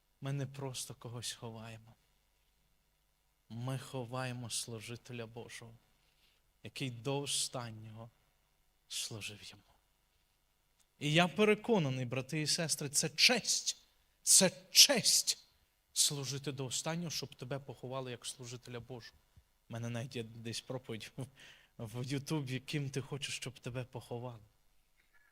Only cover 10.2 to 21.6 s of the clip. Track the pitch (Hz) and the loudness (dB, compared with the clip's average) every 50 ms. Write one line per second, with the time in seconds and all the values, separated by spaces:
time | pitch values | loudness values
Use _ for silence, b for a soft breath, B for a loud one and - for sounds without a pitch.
10.2 | _ _ _ _ _ _ _ _ _ _ _ _ _ _ _ _ - 147 151 165 | _ _ _ _ _ _ _ _ _ _ _ _ _ _ _ _ -2 4 6 6
11.2 | 175 175 151 208 214 214 214 208 214 - 233 202 156 135 131 131 127 117 127 131 | 6 6 6 6 6 6 6 4 4 4 4 4 4 2 0 -2 -2 -2 -2 -4
12.2 | 131 - - 156 151 143 - - 170 151 - - 156 135 143 - - 156 - - | -4 -2 -2 -2 0 0 0 0 2 0 0 -2 -2 0 2 2 2 2 4 6
13.2 | - - 247 220 - - - - - - - - - _ _ _ _ _ _ _ | 8 8 8 6 4 2 0 0 0 -2 -4 -4 -10 _ _ _ _ _ _ _
14.2 | _ - - - 196 175 - - - - - - - - 285 220 - - - - | _ 8 10 10 10 8 6 0 -6 6 10 12 12 12 10 6 6 6 6 6
15.2 | - - - - - _ _ _ _ _ _ _ _ _ - - - - 151 143 | 4 2 0 -2 -6 _ _ _ _ _ _ _ _ _ 2 2 4 4 2 0
16.2 | 135 123 139 139 139 151 139 135 135 123 - - - 160 160 170 175 160 - - | -2 -4 -4 -4 -4 -4 -4 -4 -4 -4 -4 -4 -2 -2 -2 -2 -4 -4 -4 -6
17.2 | - 127 - - 143 123 143 135 143 - 120 - - 123 127 135 131 127 123 113 | -6 -8 -10 -12 -10 -8 -8 -8 -8 -10 -12 -12 -10 -8 -6 -6 -6 -6 -8 -8
18.2 | - - - - 127 117 123 120 - - 123 120 117 - 131 120 - - - _ | -10 -10 -10 -10 -12 -12 -12 -12 -12 -12 -12 -10 -10 -10 -12 -14 -14 -16 -20 _
19.2 | _ _ _ - - _ _ _ _ - 117 117 117 117 117 117 117 120 - 120 | _ _ _ -20 -20 _ _ _ _ -10 -8 -6 -4 -4 -4 -4 -6 -4 -6 -6
20.2 | 113 110 113 117 113 117 110 - - - 131 131 - - 117 110 107 - - - | -8 -8 -10 -10 -8 -6 -6 -6 -6 -6 -8 -8 -6 -8 -8 -8 -10 -10 -10 -10
21.2 | 131 135 B B B B B B | -10 -10 B B B B B B